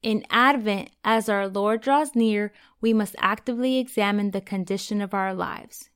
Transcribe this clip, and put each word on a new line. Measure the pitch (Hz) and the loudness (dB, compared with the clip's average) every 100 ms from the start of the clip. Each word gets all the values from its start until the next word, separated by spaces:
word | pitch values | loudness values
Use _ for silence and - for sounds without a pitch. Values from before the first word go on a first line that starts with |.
In | 226 214 - | 0 -2 0
Advent, | 226 262 277 214 196 - _ | 4 4 4 0 -2 -6 _
as | - 226 220 | 0 2 2
our | 202 196 | -2 -2
Lord | 196 208 220 | -2 0 0
draws | 262 277 294 233 | 2 0 2 2
near, | 226 208 208 _ _ _ | 2 2 -4 _ _ _
we | 226 | 2
must | 220 202 - | 2 0 0
actively | 190 214 - 240 254 262 | 0 0 -4 -2 0 0
examine | 254 - 202 208 202 | 0 0 2 2 0
the | 196 | -4
condition | 196 196 180 196 - 208 | -4 -6 -2 -4 -2 -4
of | 202 | -2
our | 196 190 185 | -2 -2 -4
lives. | 175 - - - - | -6 -8 -14 -20 -20